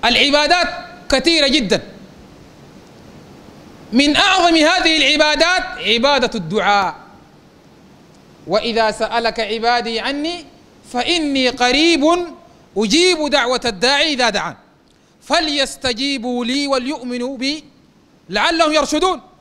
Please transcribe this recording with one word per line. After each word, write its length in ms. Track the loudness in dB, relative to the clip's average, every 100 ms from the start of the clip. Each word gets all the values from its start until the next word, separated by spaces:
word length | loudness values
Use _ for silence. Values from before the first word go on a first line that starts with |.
| 2
العبادات 600 | 2 2 2 2 2 0 -6 -14 -20 -2
كثيرة 380 | 0 2 2 2
جدًا، 340 | 0 0 -2 -4 -20 -20 -20 -20 -20 -20 -20 -20 -20 -20 -20 -20 -20 -20 -20 -20 -20 -20 -20 -2
من 220 | 2 2 4
أعظم 400 | 2 4 4 4
هذه 420 | 4 2 2 2
العبادات 640 | 2 4 2 4 2 0 -4 -8
عبادة 540 | -2 0 2 2 0 -4
الدعاء، 600 | -4 -2 0 0 0 -6 -18 -20 -20 -20 -20 -20 -20 -20 -20 -20 -20 -20 -20 -20 -2
"وإذا 440 | -2 0 0 0
سألك 480 | 0 -2 0 -2 -2
عبادي 600 | -4 -2 0 0 -2 -4
عني 460 | -4 -4 -6 -8 -14 -20 -20 -20 -10
فإني 560 | -6 -2 0 0 0 0
قريب 560 | 0 0 2 2 4 2 0 -2 -12 -20 -20 -12 -4
أجيب 520 | 0 2 2 2 0
دعوة 320 | 0 0 -2 -2
الداعي 480 | -2 0 0 0
إذا 160 | 0 0
دعان 260 | -2 -6 -10 _ _ _ _ _ _
فليستجيبوا 1200 | -2 -2 0 -2 -4 -4 -6 -4 -4 -4 -4 -4 -2
لي 220 | -2 0
وليؤمنوا 680 | -2 -2 -6 -6 -6 -6 -4
بي 260 | -4 -6 -10 _ _ _ _ _ _
لعلهم 440 | -2 0 2 2
يرشدون". 480 | 2 0 0 0 -2 -8 _